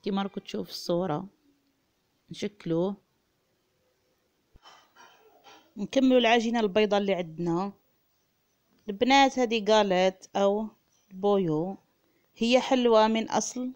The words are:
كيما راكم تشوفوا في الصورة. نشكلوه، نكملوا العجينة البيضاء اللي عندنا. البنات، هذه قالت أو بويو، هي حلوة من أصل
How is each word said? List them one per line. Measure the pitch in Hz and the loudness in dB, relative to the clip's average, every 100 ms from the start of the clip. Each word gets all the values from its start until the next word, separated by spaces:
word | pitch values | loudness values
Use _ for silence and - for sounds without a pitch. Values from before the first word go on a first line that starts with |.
كيما | - 196 | -4 -4
راكم | 196 - | -4 -8
تشوفوا | - 214 180 | -10 -12 -10
في | |
الصورة. | - - 175 185 147 190 _ _ _ _ _ _ _ _ _ _ | -12 -4 -4 -2 -6 -8 _ _ _ _ _ _ _ _ _ _
نشكلوه، | 170 208 _ - 165 185 202 _ _ _ _ _ _ _ _ _ _ _ _ _ _ _ - - - _ _ - _ _ _ - - _ - | -10 -10 _ -4 -2 -2 -6 _ _ _ _ _ _ _ _ _ _ _ _ _ _ _ -20 -20 -20 _ _ -20 _ _ _ -20 -20 _ -12
نكملوا | 202 262 262 254 | -2 2 4 4
العجينة | 233 240 226 233 | 4 2 2 -2
البيضاء | 214 190 214 202 | 0 0 2 0
اللي | 202 | 0
عندنا. | 180 175 160 170 170 196 - _ _ _ _ _ _ _ _ _ _ - | -4 -4 -6 -4 -2 -4 -10 _ _ _ _ _ _ _ _ _ _ -14
البنات، | 202 240 277 269 262 | -4 2 4 4 2
هذه | 247 226 202 | -2 -2 2
قالت | 214 202 185 190 190 - 196 | 2 4 2 2 -2 -8 0
أو | 196 202 214 _ _ _ _ | 0 0 -6 _ _ _ _
بويو، | 190 202 202 180 151 180 196 _ _ _ _ _ _ | -4 0 0 0 -2 -4 -10 _ _ _ _ _ _
هي | 226 254 | 2 2
حلوة | 240 262 240 220 220 | 2 0 4 4 4
من | 220 - | 0 -2
أصل | - 208 - 254 | -4 -4 -8 -10